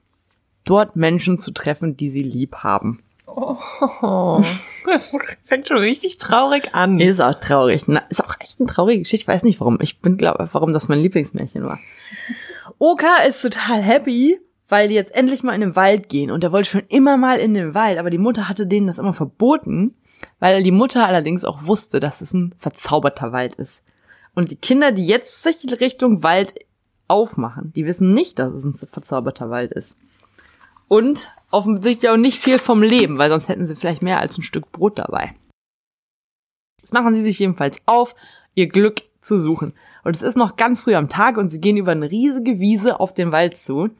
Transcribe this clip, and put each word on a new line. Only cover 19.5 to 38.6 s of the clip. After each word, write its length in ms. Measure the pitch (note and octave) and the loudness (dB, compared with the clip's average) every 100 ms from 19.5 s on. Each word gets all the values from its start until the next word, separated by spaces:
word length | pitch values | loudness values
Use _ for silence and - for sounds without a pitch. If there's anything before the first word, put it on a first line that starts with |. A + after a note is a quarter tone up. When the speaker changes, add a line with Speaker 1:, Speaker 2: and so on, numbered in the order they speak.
| D#4 - D#3+ A3 _ _ _ - - | 2 0 -4 -4 _ _ _ -20 -2
Speaker 1:
weil 240 | F3+ G3 | 2 4
die 100 | F#3 | 4
Mutter 340 | F#3 B3+ B3 G#3+ | 4 4 2 2
allerdings 380 | F3+ D3+ F3 | 2 0 -4
auch 220 | - C#3+ D3+ | -6 -8 -2
wusste, 340 | G#3 - C3+ | -2 -2 -4
dass 220 | C#3+ - | -4 -8
es 100 | D#3+ | -6
ein 220 | F#3 F3 - | -4 -4 -6
verzauberter 760 | - - - D3 C#3+ - A#2 | -10 -10 -4 0 0 -4 -8
Wald 240 | B2 B2+ - | -6 -6 -8
ist. 280 | C3 - _ _ _ _ _ | -16 -16 _ _ _ _ _
Und 160 | - E3+ | -4 -4
die 60 | D3+ | -4
Kinder, 360 | - C4 C#4+ | 0 4 4
die 140 | G3 E3+ | 2 0
jetzt 360 | A#3+ - - | -2 -2 -2
sich 240 | D#4+ E4 B3+ A#3+ | -2 -2 -4 -2
Richtung 420 | B3+ B3+ B3+ G3+ | -2 0 0 2
Wald 320 | D#3+ F3+ G3 - _ _ _ _ - | 2 0 0 -8 _ _ _ _ -2
aufmachen, 640 | G3 A3 - A#2 A#2 D#3 | 0 0 -4 -8 -8 -12
die 100 | D#3+ | -6
wissen 300 | D#3 F3 F#3 | -4 0 2
nicht, 240 | G#3+ F4+ - | 2 0 -4
dass 140 | C3 | -6
es 120 | C#3 | -6
ein 100 | C#3+ | -8
verzauberter 760 | C#3 - - - C3+ C3 C3 A#2 | -8 -12 -18 -8 -6 -6 -8 -8
Wald 220 | B2 B2 | -8 -8
ist. 260 | - - - _ _ _ _ _ _ - _ - | -10 -14 -20 _ _ _ _ _ _ -20 _ 0
Und 440 | G#3+ B3 C#4+ - - - | 2 2 -2 -6 -20 -4
offensichtlich 600 | G3+ G3+ G3+ A3 A#3 A#3+ | -4 0 0 0 2 2
auch 60 | A3+ | 4
nicht 240 | B3+ - | 2 0
viel 180 | C4 B3+ | 2 2
vom 240 | - A3+ | 2 4
Leben, 360 | A3 B3 F3+ C#3 | 4 4 2 2
weil 100 | D3 | 2
sonst 200 | D#3 - | 2 -2
hätten 180 | F#3 F3 | -6 -6
sie 100 | D3+ | -6
vielleicht 260 | F3 D#3+ | -6 -4
mehr 180 | F3+ F#3 | -2 -2
als 180 | - - | -2 -8
ein 40 | |
Stück 300 | - D#3 D3+ | -10 -10 -10
Brot 260 | - G3 G#3 | -2 -2 -2
dabei. 360 | - - - - _ _ _ _ _ _ _ _ _ _ _ _ _ _ | -8 -6 -8 -12 _ _ _ _ _ _ _ _ _ _ _ _ _ _
Jetzt 140 | - | -2
machen 180 | A#3 A#3 | 2 2
sie 80 | A3 | 2
sich 160 | G#3+ F#3+ | 2 0
jedenfalls 440 | G3 F3 C#3 - - | 0 0 -2 -2 2
auf, 280 | A#3 A#3+ - - _ _ | 2 2 -4 -20 _ _
ihr 140 | - | 0